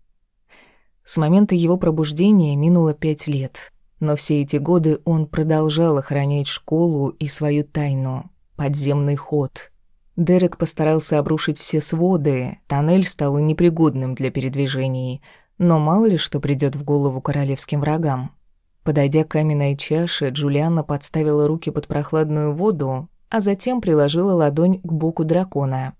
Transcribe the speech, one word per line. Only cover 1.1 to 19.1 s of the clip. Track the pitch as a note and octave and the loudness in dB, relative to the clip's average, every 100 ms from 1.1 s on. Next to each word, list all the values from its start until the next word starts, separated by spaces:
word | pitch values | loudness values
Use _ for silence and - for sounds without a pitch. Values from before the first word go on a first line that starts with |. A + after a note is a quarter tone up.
| - | -2
момента | D#3 F#3 G#3 | 2 4 4
его | F3+ E3+ F3+ | 2 2 2
пробуждения | F3 D#3 D3+ D3+ G3 G#3 D#3 C#3+ | 0 0 -2 2 4 4 4 2
минуло | D#3+ F3 D#3+ | 4 4 4
пять | D3 D#3 D3+ - | 0 -2 -2 -4
лет, | C#3+ C3 - - _ _ _ | -4 -4 -12 -20 _ _ _
но | D3+ D3 | -2 -2
все | - D3+ | 0 0
эти | C#3+ D3 | 0 -2
годы | C#3+ F3 D#3 D3+ | 2 2 2 0
он | - D#3+ D#3 | 0 0 0
продолжал | - D#3 D#3 D#3 D3+ E3+ C#3+ | -2 0 2 2 2 2 2
охранять | - C#3+ C#3 C#3+ C#3 | 0 -2 0 -2 -4
школу | - - D#3 E3+ D3 C#3 | -8 -4 0 2 0 -4
и | - D3 | -4 -6
свою | - D3 D3 | -2 0 0
тайну — | D3 D3+ D3 C3+ C3 C3 - _ _ - | -2 -4 -2 -2 -4 -6 -10 _ _ -6
подземный | C#3+ D3 C#3 C#3+ C#3+ C#3+ | -4 -2 0 0 0 -2
ход. | - D3+ C3+ - - _ _ _ _ - | -2 -4 -4 -8 -20 _ _ _ _ -2
Дерек | E3 F3+ F3 - | 2 4 2 0
постарался | E3 - D#3 D#3 - D3+ | -4 0 2 2 2 0
обрушить | C#3+ D#3 - D3 | 0 -2 -2 -4
все | - D#3 | -4 -2
своды, | - E3 F3+ F#3 C#3+ C3 B2+ - _ | -2 0 2 2 0 -2 -4 -10 _
тоннель | C#3 D3+ F#3 | -2 2 2
стал | F#3 - C#3+ C#3+ | 2 -2 -2 0
непригодным | D3+ D#3 F3 E3 D#3+ C3 C3 | 0 4 2 4 2 2 -6
для | B2+ C3 | -4 -4
передвижений — | C3+ C3 C3+ C#3 C3+ C3 C3 B2+ C3 - - _ _ | -4 -4 -2 -2 -2 -4 -4 -6 -8 -14 -20 _ _
но | F3 D#3+ | 2 4
мало | D3+ F#3 A3+ | 4 2 2
ли | F3 | 2
что | - C#3+ | -2 -4
придет | C#3 C#3 C#3+ | -2 0 -2
в | C#3 | -2
голову | C#3+ D3 C#3 C3 | -2 0 0 -2
королевским | - C#3+ C#3 C3+ - D3 | -4 -2 -2 -4 -4 -2
врагам. | D3 D#3 D#3+ C3 B2+ - _ _ _ _ | 0 0 0 -2 -6 -12 _ _ _ _
Подойдя | - D3 C#3 | -2 0 2